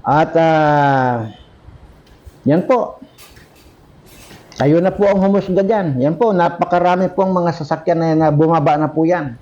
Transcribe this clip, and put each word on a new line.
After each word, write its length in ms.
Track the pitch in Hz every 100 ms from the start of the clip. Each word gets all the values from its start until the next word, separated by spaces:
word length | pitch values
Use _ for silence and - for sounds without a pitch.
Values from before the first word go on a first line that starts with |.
At, 280 | - 147 160 165
ah, 880 | 160 156 151 147 143 135 127 120 110 - - - - - - - _ - - - -
yan 160 | 233
po. 320 | - 247 - - - - - - - _ - _ _ - - - - - - -
Kayo 240 | 135 165
na 80 | 185
po 160 | 185
ang 160 | 202 196
humusga 400 | 196 196 185 180
dyan. 400 | 196 220 175 123
Yan 160 | 139 196
po, 160 | 226
napakarami 800 | 185 170 - 175 175 180 180 185
po 160 | 185 190
ang 80 | 185
mga 240 | 175 165
sasakyan 380 | 147 156 - 165
na, 80 | 165
na 140 | 156 160
bumaba 480 | 147 160 165 147 151
na 80 | 151
po 160 | 160
yan. 320 | 165 175 147 117